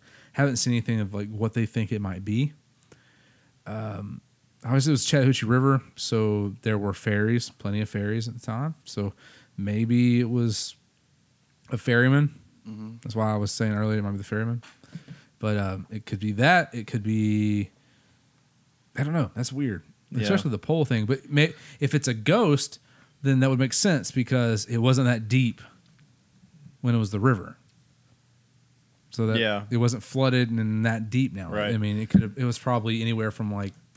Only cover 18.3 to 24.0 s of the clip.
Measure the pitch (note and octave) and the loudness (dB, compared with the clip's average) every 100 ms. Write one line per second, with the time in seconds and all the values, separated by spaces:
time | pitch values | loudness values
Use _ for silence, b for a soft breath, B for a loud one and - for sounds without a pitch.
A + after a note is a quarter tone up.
18.3 | _ _ _ _ _ _ - D3 E3 A2+ | _ _ _ _ _ _ -4 -2 0 -2
19.3 | A2+ B2 C3 C3 F2 - - - B2 G#2 | -4 -6 -2 -4 -4 -10 -20 -8 -2 2
20.3 | G3 D#3 G#2 - D#3+ C3+ A#2 G#2+ C3+ - | 2 0 -4 0 0 2 0 0 -2 0
21.3 | C#3+ E3 - B B C#3+ D3+ - A2 A2+ | 2 2 0 B B -2 0 -2 -2 2
22.3 | G#3+ D#3 C#3 - - b b b b C3+ | 4 4 2 0 -8 b b b b 0
23.3 | C3 C3+ B2+ C3 - G3+ D3 | 4 4 2 0 2 2 2